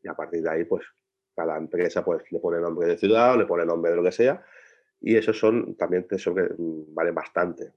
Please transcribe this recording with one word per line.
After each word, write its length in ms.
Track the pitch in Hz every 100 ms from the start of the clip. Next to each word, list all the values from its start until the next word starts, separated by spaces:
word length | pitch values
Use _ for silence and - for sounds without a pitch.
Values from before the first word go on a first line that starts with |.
Y 60 | -
a 80 |
partir 300 | 80 80 85
de 60 | 80
ahí, 140 | 80
pues, 200 | 85 90 - _ _ _ _
cada 220 | - 82 78
empresa, 460 | 80 85 87 90
pues, 180 | 85 82 -
le 80 | 85
pone 220 | 85 82
nombre 260 | 85 82 85
de 100 | 85
ciudad, 400 | 101 110 120 127
le 100 | 90
pone 200 | 87 85
nombre 240 | 85 82
de 60 | 87
lo 80 |
que 80 | 90
sea. 320 | - 123 147 - - _ _ _ _
Y 160 | - 113
esos 200 | 110 107
son, 380 | 110 117 -
también 320 | - 87 92 92
te, 140 | 95
son 160 | - 90
que, 60 | 87 -
mm, 380 | 82 80 78
valen 220 | 78 85 82
bastante. 560 | - - 90 82 92